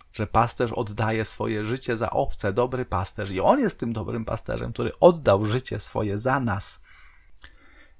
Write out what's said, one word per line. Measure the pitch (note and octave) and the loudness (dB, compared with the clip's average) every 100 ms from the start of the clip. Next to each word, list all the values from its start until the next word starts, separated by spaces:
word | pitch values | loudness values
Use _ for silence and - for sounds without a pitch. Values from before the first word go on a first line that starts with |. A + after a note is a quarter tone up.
| - | -14
że | - G#2+ | -6 0
pasterz | A2 A#2 - A#2+ | 2 2 0 -2
oddaje | - G#2+ G#2 A2 A2 | -2 -4 -2 -2 0
swoje | G#2+ - A2+ G#2+ | -4 -4 -4 -2
życie | G#2+ B2+ - A2+ | -4 -4 -4 -2
za | A#2 | -2
owce, | - C#3 - G2+ | 0 0 0 -2
dobry | G2 B2+ B2+ | 0 0 -2
pasterz. | B2 F#2 F#2 - G#2 | -2 -4 -4 -6 -6
I | F#2 | 2
on | F#2 C4 | 4 4
jest | A3+ - | 2 -2
tym | A#2+ | -4
dobrym | A2 G2+ A2+ | -4 -4 -6
pasterzem, | A2 A2+ - A#2 A#2+ | -4 -6 -4 -6 -6
który | A#2+ B2 - | -4 -4 6
oddał | F3 E3+ C3 G2 | 8 8 4 4
życie | G#2+ B2 - - | 4 0 -2 -8
swoje | - A2+ G#2+ G#2 | -6 -4 -2 -2
za | A#2+ C#3 | 0 0
nas. | A#2+ G2+ - - - - - - - - - - - - - - | 0 -2 -6 -12 -18 -20 -20 -20 -20 -20 -20 -20 -20 -20 -20 -20